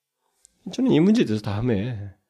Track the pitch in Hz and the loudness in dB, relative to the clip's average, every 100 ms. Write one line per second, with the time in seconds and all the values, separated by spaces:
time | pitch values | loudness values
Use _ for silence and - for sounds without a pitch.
0 | _ _ _ _ _ _ 202 - 262 143 | _ _ _ _ _ _ -12 -2 2 4
1 | 185 220 123 107 110 101 123 101 117 110 | 4 4 2 -2 -4 -4 -2 -2 -2 -8
2 | 101 - _ | -12 -16 _